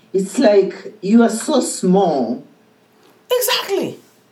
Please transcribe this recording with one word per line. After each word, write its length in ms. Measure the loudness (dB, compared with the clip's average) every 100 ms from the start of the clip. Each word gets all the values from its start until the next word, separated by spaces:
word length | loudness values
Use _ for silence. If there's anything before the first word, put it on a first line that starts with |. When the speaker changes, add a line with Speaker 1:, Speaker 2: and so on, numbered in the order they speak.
| _
Speaker 1:
it's 260 | -6 -4 0
like 560 | 4 4 2 -6 -18 -10
you 200 | 2 4
are 60 | 4
so 300 | 0 -2 -2
small. 840 | -2 -4 2 2 2 0 -4 -6 -12 _ _ _ _ _ _ _ -6
Speaker 2:
Exactly. 680 | -4 -2 -4 -4 -4 -4 -10 _ _ _